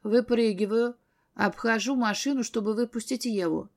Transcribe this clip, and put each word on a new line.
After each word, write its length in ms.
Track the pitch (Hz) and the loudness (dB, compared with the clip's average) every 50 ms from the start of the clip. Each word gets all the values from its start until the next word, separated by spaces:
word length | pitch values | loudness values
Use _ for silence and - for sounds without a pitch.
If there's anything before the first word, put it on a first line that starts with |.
| _ | _
выпрыгиваю, 920 | 214 208 247 226 247 240 226 233 220 208 180 214 196 214 226 233 240 240 _ _ _ _ _ _ _ _ | 4 2 4 4 4 2 2 4 2 2 0 0 0 2 0 0 0 -2 _ _ _ _ _ _ _ _
обхожу 600 | - 202 202 - - - 226 226 220 208 240 277 | 0 0 0 0 -2 0 0 0 0 0 0 0
машину, 480 | 254 240 214 202 - - 277 285 262 226 | 0 2 0 0 -2 -2 -2 -2 -2 -2
чтобы 320 | - - 226 202 214 220 | -2 -4 -2 -2 -2 0
выпустить 500 | 214 240 233 - 233 220 - 262 233 - | 0 -2 -2 -4 -8 -6 -4 -6 -4 -2
Еву. 440 | 240 220 196 180 165 156 160 180 - _ | -2 -2 0 0 0 -2 -2 -4 -8 _